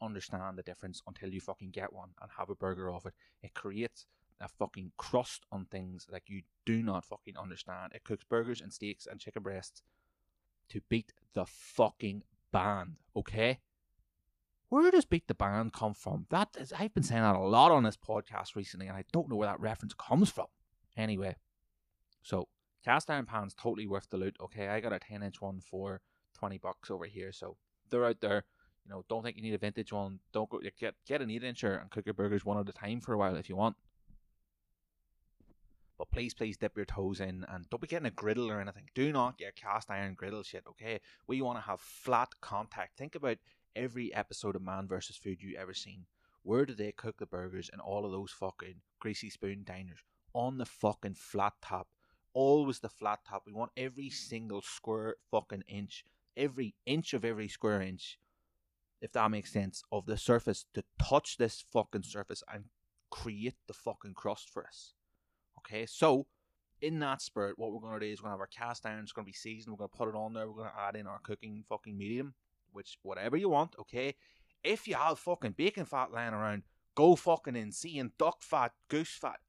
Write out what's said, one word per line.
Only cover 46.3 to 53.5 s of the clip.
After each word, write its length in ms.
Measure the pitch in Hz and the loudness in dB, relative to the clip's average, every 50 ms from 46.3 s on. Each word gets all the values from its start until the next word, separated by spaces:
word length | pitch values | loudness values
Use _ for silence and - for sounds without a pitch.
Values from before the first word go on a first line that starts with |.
| _ _ - | _ _ -2
where 220 | 92 110 127 147 | 2 4 4 4
do 80 | 131 120 | 2 0
they 180 | 101 104 104 | -4 -6 -6
cook 260 | - - - 113 - - | -6 -8 -8 -8 -8 -8
the 80 | 104 | -10
burgers 440 | - - 90 92 92 92 92 85 - - | -8 -8 -8 -8 -6 -8 -8 -10 -10 -12
in 60 | 101 | -12
all 260 | - - 98 104 104 | -8 -4 -4 -2 -2
of 60 | 101 | -2
those 200 | 95 98 101 101 | -4 -6 -6 -8
fucking 440 | - - 98 95 - - 87 92 90 82 - _ _ - | -8 -6 -6 -6 -6 -8 -14 -16 -16 -18 -20 _ _ -8
greasy 300 | - 110 104 - - 104 | -6 -6 -6 -6 -8 -12
spoon 340 | - - - 98 98 101 101 | -10 -6 -6 -6 -6 -6 -10
diners? 360 | - 92 95 95 90 82 - - _ _ _ _ - - | -12 -12 -12 -12 -14 -14 -18 -20 _ _ _ _ -8 -4
On 240 | 117 120 127 135 127 | -2 -2 -2 -2 -4
the 80 | 120 | -6
fucking 500 | - - - - 104 104 - - 101 92 | -8 -4 0 2 2 2 0 -4 -8 -8
flat 380 | - - - - 101 98 104 - _ | -8 -10 -6 0 2 2 2 0 _
top. 260 | - - 95 92 95 _ _ _ _ _ _ _ _ _ - | -10 -8 -6 -6 -6 _ _ _ _ _ _ _ _ _ 2
Always 460 | 127 135 139 143 151 147 139 120 - | 4 6 8 8 8 6 4 0 -2
the 100 | - 107 | -4 -10
flat 300 | - - 104 104 104 - _ - | -8 -2 0 0 0 0 _ -8
top. 160 | 101 98 - | -10 -10 -10
We 80 | 104 | -8